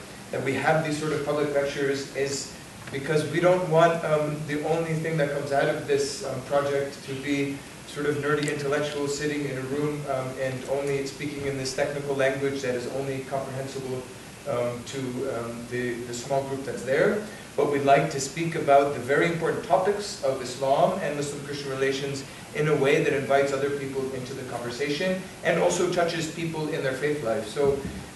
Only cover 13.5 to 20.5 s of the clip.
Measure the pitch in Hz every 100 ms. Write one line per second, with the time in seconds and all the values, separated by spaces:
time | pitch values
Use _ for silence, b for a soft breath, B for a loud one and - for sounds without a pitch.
13.5 | 127 131 135 131 127 - B B - 143
14.5 | 123 120 120 - 135 123 123 135 117 117
15.5 | 117 120 123 123 117 123 120 135 139 135
16.5 | 135 123 107 113 143 202 214 B B B
17.5 | - 147 139 139 143 156 139 - 165 165
18.5 | 156 143 139 143 123 117 147 170 160 160
19.5 | - - - 202 202 - - 135 131 120